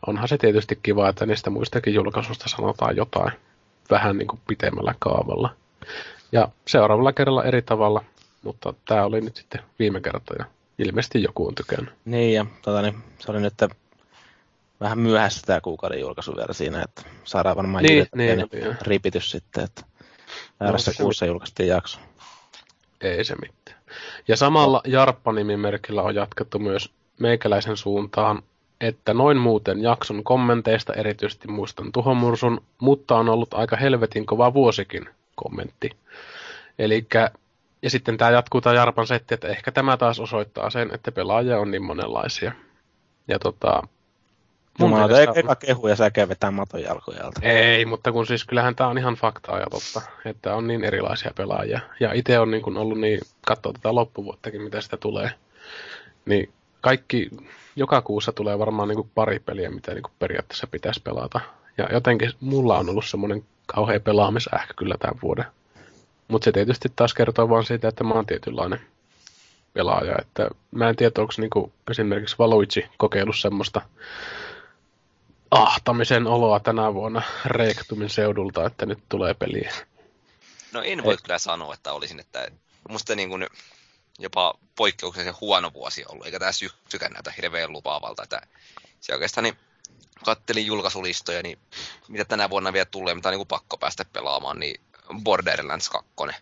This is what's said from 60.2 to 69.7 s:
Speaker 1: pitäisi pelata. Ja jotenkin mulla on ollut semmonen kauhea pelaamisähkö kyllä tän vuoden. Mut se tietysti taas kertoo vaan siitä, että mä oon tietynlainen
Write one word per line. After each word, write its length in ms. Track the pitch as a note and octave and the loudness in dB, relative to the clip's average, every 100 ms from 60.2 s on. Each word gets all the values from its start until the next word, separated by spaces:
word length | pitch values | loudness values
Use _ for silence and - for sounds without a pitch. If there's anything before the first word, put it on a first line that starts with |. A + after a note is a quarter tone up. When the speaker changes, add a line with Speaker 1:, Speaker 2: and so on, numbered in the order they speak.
| F2+ - - - - | -4 -4 -6 -8 -10
Speaker 1:
pitäisi 340 | - - - | -6 -6 -6
pelata. 400 | - - B1 - - - _ - | -6 -6 -4 -6 -8 -18 _ -6
Ja 100 | - | 0
jotenkin 400 | A#2+ A#2+ A#2 A#2+ - | 2 2 2 0 -4
mulla 380 | C3 C#3 B2 F#2+ | -2 2 4 2
on 100 | F#2+ | 2
ollut 160 | G2 - | -4 -4
semmonen 380 | - G2+ G#2 - _ _ | -4 -4 -4 -8 _ _
kauhea 340 | - G#2+ G#2 | -2 0 0
pelaamisähkö 720 | G#2+ G#2 G2+ A2 - - - - | 2 4 4 2 -2 -4 -4 -8
kyllä 180 | - - | -6 -4
tän 160 | - - | -4 -4
vuoden. 220 | - - B2 _ _ - - _ _ _ _ | -4 -4 -4 _ _ -20 -20 _ _ _ _
Mut 140 | A2 | 2
se 100 | A2+ | 2
tietysti 400 | G2 G#2 B2+ - - | 2 2 0 -2 2
taas 180 | A#2+ | 2
kertoo 340 | - A#2 A2+ A#2 | 4 2 4 4
vaan 160 | A#2 | 4
siitä, 240 | A2+ A#2 A2 | 2 0 -2
että 160 | A2 | -2
mä 100 | A2+ | 0
oon 120 | A2 G#2+ | 0 0
tietynlainen 540 | - - - F3 - - _ _ _ - _ _ _ _ | -4 -4 -4 -4 -4 -10 _ _ _ -20 _ _ _ _